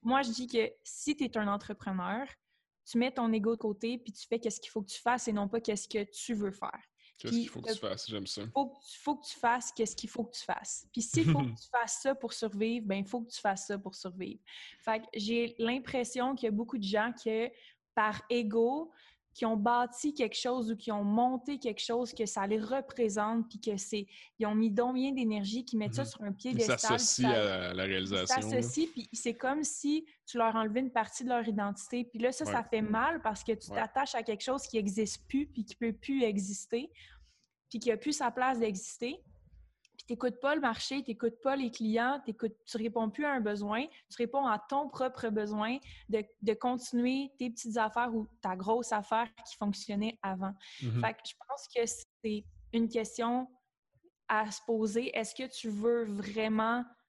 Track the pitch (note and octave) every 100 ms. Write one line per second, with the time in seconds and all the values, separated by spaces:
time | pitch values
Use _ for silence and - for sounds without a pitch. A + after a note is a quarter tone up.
0 | A#3 C4 C4 A3+ B3+ A#3+ A3 - - -
1 | - D4 B3+ A#3 G#3 G3+ - G#3+ - F#3+
2 | F3+ G#3 C#4 - _ _ _ _ - A#3
3 | B3 B3+ A#3 A3 G#3 A#3 G#3+ G3+ A#3 A#3+
4 | A#3 G3+ - A#3 A#3 - - - G3 -
5 | - B3 A#3+ G#3 G3+ A3+ A3+ G#3 - A3
6 | G3+ - - A3 G3+ F#3+ - - - _
7 | - _ - A#3 A#3 - A2+ A3 G#2 F#2+
8 | - G#2+ F#2+ - G#2+ F3+ C4+ - - -
9 | - D4 - - A#3 B3 A#3+ - A3 -
10 | A3 - A#3 - - - - - - -
11 | A3+ - D#4+ D3 C3 A#2 - B3 A3+ -
12 | C4+ C4+ A#3 - A3+ G3+ A3+ A#3+ G#3+ G3
13 | G3 B3 A#3 - G#3+ F#3+ - G3+ G3 -
14 | F#3+ F3+ F#3 - _ - - - - A3
15 | A3+ - G#3 A#3 A#3 A#3 A3+ B3+ B3 C4+
16 | A#3+ C4 B3 C4+ A3+ G#3 A#3 C4 G3 G#3
17 | A3 A#3+ - A3 A#3+ - - _ _ -
18 | G#3+ G#3 - A#3+ A3 A3 A#3 C#4 E4 -
19 | - _ _ - A3+ A3 G#3 A#3+ B3 B3
20 | D4+ D4 A3+ - B3 B3+ A3 A3+ - G#3
21 | G3+ G#3+ B3 B3+ B3+ C#4+ B3 G#3 - A#3
22 | A#3+ - G#3+ - G3 G#3+ G#3+ C4 C4+ -
23 | A3+ G3+ G#3+ A#3 A3+ G#3+ - G3+ - G#3+
24 | G3 - - _ G#3+ G#3+ A3+ G3+ A#3+ B3+
25 | C4 C4+ A#3 G#3+ G3 A3 B3 A3+ G#3 -
26 | A#3 - G#3 G3 B3+ A3+ A3 - A3 A3+
27 | A#3+ - B2+ A#2 G#2 F#2+ F2+ F2+ F#2+ F#2+
28 | F#2+ G2 F#2 C4 G#2+ B3+ A#2+ B2+ E4 D4
29 | A3+ A3+ - A#3 B3+ C#4+ D4 - C#4+ D4+
30 | D#4+ _ - A#3+ A3+ A3+ A3 G#3+ C4 A#3+
31 | G#3+ - B3+ A#3+ A3+ G#3 G3+ G3+ - B3
32 | A#3+ A3+ A#3+ C4 D#4 C4+ A#3 A3+ G#3+ G#3+
33 | C4 E4 A3 G#3 - A3 - G3+ A3 -
34 | C4+ B3+ A3+ G#3 - C4+ - A3+ G3+ G3
35 | G#3 - - C4+ C#4+ - G#3 - A#3 A3
36 | - C4+ A#3 G3+ F#3+ G3+ - A#3 D4+ -
37 | - - - _ _ _ _ A#3 A#3+ A3
38 | C#4 D4 B3 A#3+ B3+ B3+ A3+ F#3 - -
39 | A#3+ D4+ - - - - - _ _ _
40 | - A#3 B3 A#3+ C#4 D4+ C#4 A3+ - C4+
41 | B3+ A3 A#3 A#3 C4+ C#4 B3 A#3 A3 A3
42 | A#3+ C#4 C4 A3 A3 A3 - A#3 A3+ A3+
43 | A3 G#3 D4 C4+ G#3 G#3 G#3 A3 D4 -
44 | _ - A#3 C#4 C4+ G#3 - C#4 D4+ -
45 | B3+ B3+ A#3 G#3+ G#3 G#3+ G#3+ C4 - -
46 | - G#3+ G#3+ _ G3+ A3 B3 B3 B3 A#3+
47 | A#3+ C4 C#4 _ B3+ A#3 A#3 A3 A3 -
48 | A#3+ A3+ G#3+ _ G3+ F#3 F#3+ A3+ A#3+ G#3+
49 | G3+ A3+ A#3 - - - G#3 G3 - G3+
50 | G#3+ - G3 F#3+ F#3+ G3 - - B2+ A#2
51 | A#2 A3+ - - - C#4 - B3 A#3 -
52 | - _ A3+ G#3+ - - - A#3 A3+ A#3
53 | A3 - A#3 B3 B3+ - _ _ _ _
54 | _ _ _ G#3+ G#3+ G3+ - A3+ A3 G#3+
55 | B3+ - A3 - C4 - A#3 G#3 A3 A#3
56 | A3+ G3+ G3 G#3 A3 A3 A3 A#3+ B3 -